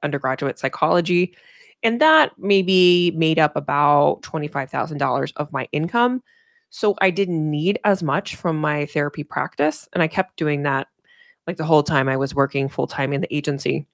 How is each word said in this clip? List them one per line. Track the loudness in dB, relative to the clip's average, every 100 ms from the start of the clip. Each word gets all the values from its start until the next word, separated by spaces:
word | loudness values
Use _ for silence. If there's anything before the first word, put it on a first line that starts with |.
undergraduate | -6 -4 -4 -2 -4 -4
psychology, | -6 -2 2 2 2 0 0 -6 -20 -20 -20 _
and | -2 2
that | 4 4 2 -2
maybe | 2 2 4 4 6 4 2
made | 2 2 2
up | 2 0
about | -2 0 4 4 2 0
twenty-five | -6 -8 -6 -8 -6
thousand | -6 -6 -4
dollars | -2 -2 -4 -6
of | -6
my | -8 -6
income. | -4 -2 0 0 -2 -8 _ _ _ _
So | -2 -2 2
I | 0
didn't | 0 -2 -2 0
need | 0 0 0
as | 0 0
much | 0 -2 -4 -6
from | -4 -2
my | -2 -2
therapy | -2 -2 -4 -6
practice, | -8 -6 -6 -2 -2 -2 -6
and | -2
I | 0
kept | -2 -4 -4
doing | -2 0
that, | -2 -2 -6 _ _ _ _ _ -8
like, | -4
the |
whole | 2 2
time | 4 2 2
I | 0
was | -2
working | 0 0 0 -4
full-time | -4 -4 -4 -2
in | -2
the | -4
agency. | -4 -4 -4 -2 -4 -6